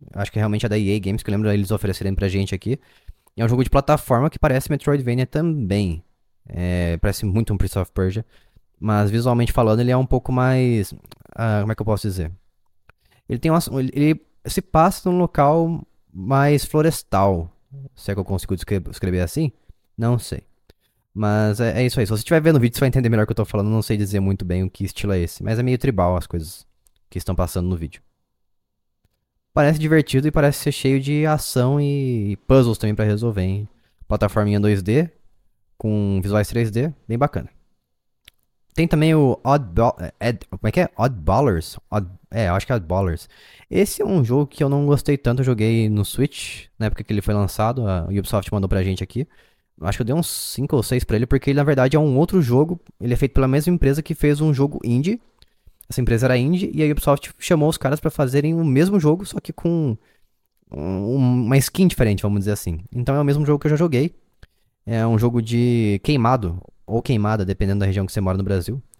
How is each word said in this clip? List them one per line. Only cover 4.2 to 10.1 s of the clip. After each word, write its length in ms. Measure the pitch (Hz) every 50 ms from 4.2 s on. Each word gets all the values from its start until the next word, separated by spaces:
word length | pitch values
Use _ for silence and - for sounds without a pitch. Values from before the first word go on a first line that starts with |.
| 135 165
que 100 | - -
parece 320 | - 147 131 135 - -
Metroidvania 560 | 151 135 - 147 143 143 127 120 120 127 131
também. 800 | - - 151 165 170 156 147 107 90 98 104 101 90 80 85 - _ _ _ _ _ _ _ _
É, 520 | - - 87 90 90 90 90 87 85 85 82
parece 260 | - 101 98 - 110
muito 280 | 101 90 113 110 -
um 40 | 104
Prince 220 | 92 101 92 - 117
of 120 | 107 -
Persia. 360 | - 101 92 92 95 113 - _ _ _ _ _ _ _ _ _ _ -
Mas 320 | - 110 107 104 104 101
visualmente 420 | 107 117 117 123 120 120 120 -
falando, 280 | - 131 117 110 107 117
ele 100 | 123 123
é 60 | 127
um 80 | 127 131
pouco 260 | -